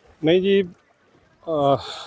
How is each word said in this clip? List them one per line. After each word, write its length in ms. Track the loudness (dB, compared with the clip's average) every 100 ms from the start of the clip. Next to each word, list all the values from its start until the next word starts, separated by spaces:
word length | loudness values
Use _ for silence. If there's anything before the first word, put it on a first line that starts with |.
| _ _
ਨਹੀਂ 180 | 0 2
ਜੀ, 220 | 2 0
ਅਹ, 1120 | 0 -10 _ _ _ _ _ _ -6 0 2 0 -2 -14